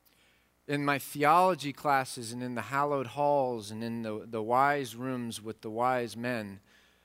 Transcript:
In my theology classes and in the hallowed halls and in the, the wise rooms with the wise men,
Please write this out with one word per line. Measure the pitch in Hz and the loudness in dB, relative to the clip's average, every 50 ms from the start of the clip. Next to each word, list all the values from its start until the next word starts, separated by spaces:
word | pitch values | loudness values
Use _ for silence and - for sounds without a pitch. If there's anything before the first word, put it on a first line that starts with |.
| _ _ _ _ _ _ _ _ _ _ _ _ _ - | _ _ _ _ _ _ _ _ _ _ _ _ _ -4
In | 143 143 143 | -2 0 2
my | 143 143 131 | 2 2 0
theology | - - - 147 147 147 160 180 185 190 175 135 139 143 | -2 -6 0 4 6 8 8 8 6 6 4 0 -4 -8
classes | 127 - - 147 139 135 131 - - 131 117 110 | -8 -2 0 2 2 2 2 -2 -6 -10 -10 -8
and | 120 123 | -8 -6
in | 127 127 123 | -6 -4 -4
the | 117 | -6
hallowed | 104 107 139 139 147 147 143 135 127 117 | -4 -2 0 0 2 2 0 -2 -2 -4
halls | 113 143 147 147 147 143 131 127 120 113 101 104 | -2 0 2 2 4 2 2 0 -2 -4 -6 -8
and | 110 107 | -8 -6
in | 117 117 117 117 | -6 -6 -6 -4
the, | 113 110 107 107 90 117 | -6 -6 -6 -8 -8 -6
the | 117 113 | -6 -4
wise | 107 113 123 131 139 143 147 143 131 113 110 | 0 4 4 6 6 6 4 2 -2 -6 -8
rooms | 117 127 131 127 123 120 117 110 107 | -8 -6 -6 -6 -6 -6 -8 -8 -8
with | 104 110 110 - | -10 -10 -12 -10
the | - 113 | -10 -6
wise | 107 117 123 127 127 123 120 110 104 | -2 0 2 2 2 0 -2 -4 -6
men, | 117 120 123 123 113 104 98 98 95 - _ _ _ _ _ _ _ | -6 -4 -4 -4 -4 -6 -10 -14 -16 -20 _ _ _ _ _ _ _